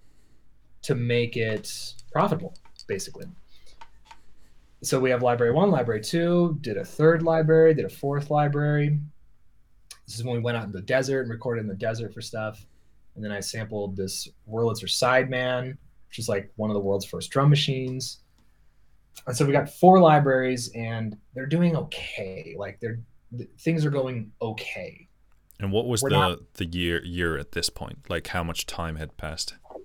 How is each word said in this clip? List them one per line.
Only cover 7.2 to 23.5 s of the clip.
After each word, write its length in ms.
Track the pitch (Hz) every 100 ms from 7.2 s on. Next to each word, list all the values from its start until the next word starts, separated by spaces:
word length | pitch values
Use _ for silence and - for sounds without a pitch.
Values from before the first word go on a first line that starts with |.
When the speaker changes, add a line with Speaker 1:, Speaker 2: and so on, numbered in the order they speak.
Speaker 1:
library, 500 | 165 160 156 160 160
did 120 | 156 156
a 40 |
fourth 400 | - 143 143 143
library. 680 | 147 147 147 147 147 147 147 147 - - - - - _ - - - -
This 100 | 113
is 80 |
when 120 | 120 120
we 60 |
went 160 | 117 120
out 80 | 107
in 60 |
the 100 | 98
desert 400 | 104 131 131 135
and 100 | 120
recorded 300 | 113 127 117
in 60 | 107
the 60 |
desert 400 | 95 113 113 110
for 80 | -
stuff. 440 | 113 110 107 107 - - _ - - -
And 80 |
then 80 | 107
I 80 | 101
sampled 560 | 98 113 107 107 101 95
this 320 | 95 - - - -
Wurlitzer 380 | 113 117 107 92
Sideman, 920 | - 127 127 131 127 127 127 127 143 - - -
which 100 | -
is, 100 | 117
like, 220 | 101 98 -
one 120 | 107
of 60 | 104
the 60 |
world's 240 | 98 98 95
first 260 | - -
drum 180 | 135 143
machines. 680 | 143 - 131 127 131 123 - _ _ _ _ _ _ _ _ _ - -
And 100 | 120
so 100 | 143
we 80 |
got 160 | 143 135
four 300 | - 175 185
libraries, 680 | 170 151 143 131 131 127 117 117
and 420 | 113 113 110 - -
they're 120 | - 139
doing 300 | 160 175 156
okay. 760 | - - - - 95 95 - -
Like, 220 | 101 98
they're, 200 | 117 117 - - _ 120
th-, 140 | 120